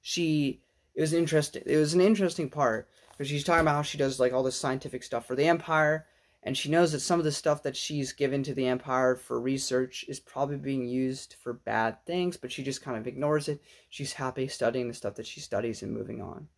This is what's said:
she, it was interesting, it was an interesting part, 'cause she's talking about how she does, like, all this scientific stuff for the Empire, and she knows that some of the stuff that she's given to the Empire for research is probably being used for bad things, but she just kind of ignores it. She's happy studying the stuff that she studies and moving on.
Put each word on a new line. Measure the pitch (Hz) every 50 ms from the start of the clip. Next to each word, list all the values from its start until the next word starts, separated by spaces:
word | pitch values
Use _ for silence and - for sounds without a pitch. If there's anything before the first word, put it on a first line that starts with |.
she, | - - - 175 170 160 156 151 143 139 - - _ _ _ _ _ _ -
it | 131
was | 156 151 160
interesting, | 170 170 160 165 156 147 - - - -
it | - 160 151
was | 156 147 165
an | 180
interesting | 185 202 220 196 196 175 - - 160 131
part, | - 147 139 120 110 110 - _ _ _ _ - -
'cause | - 143
she's | 139 147 143 143
talking | - 170 165 160
about | 156 147
how | 147 147
she | - - 147
does, | 139 135 127 127
like, | 127 127 127
all | 131 131
this | 131 127
scientific | - - 139 131 131 - 139 - 127 -
stuff | - - 117 -
for | - 127
the | 131 147 165
Empire, | 170 160 - - 160 156 156 151 156 156 - _ _ _ _ _ _ _ -
and | 135 135
she | - - 143
knows | 156 170 175 160 156
that | 135
some | - - 175 170
of | 160
the | 156 143
stuff | - - 160 151 147 -
that | 143 131
she's | - - - 151 147 135 127 -
given | - 143 131 135 143 135
to | 147 127
the | 135 131
Empire | 127 127 127 - 139 127 127 131 127 127
for | 127 - - 123 120
research | 120 131 135 131 131 - 127 127 131 127 - - - -
is | 139 -
probably | - - - 135 139 143 147
being | 139 139 135 139 131 123
used | 120 123 127 131 131 131 135 - - - - -
for | 123 120
bad | - - 110 110 110 113 113 110 - _
things, | - 170 180 180 180 175
but | - - 127 -
she | - 131
just | 135 135 -
kind | - 139 123
of | 110 110 123
ignores | 113 127 143 147 151 151 147 -
it. | 147 147 _ _ - - _ _
She's | - - 143 135 -
happy | - 135 131 127 139 131
studying | 139 - - 123 117 120 131 123
the | 120 120
stuff | - - 104 101
that | - 117
she | - - -
studies | 147 - 117 101 113 117 107 - -
and | 104 113
moving | 113 113 110 117 113 98
on. | 92 82 - 151 151 _